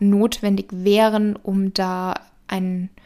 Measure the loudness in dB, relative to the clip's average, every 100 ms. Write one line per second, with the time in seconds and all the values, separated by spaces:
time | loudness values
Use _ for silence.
0 | 2 4 2 0 -2 -2 -4 -4 2 4
1 | 4 2 0 -4 -4 -2 -2 -2 -4 -4
2 | -6 -8 -10 _ -10 -6 -4 -6 -8 -12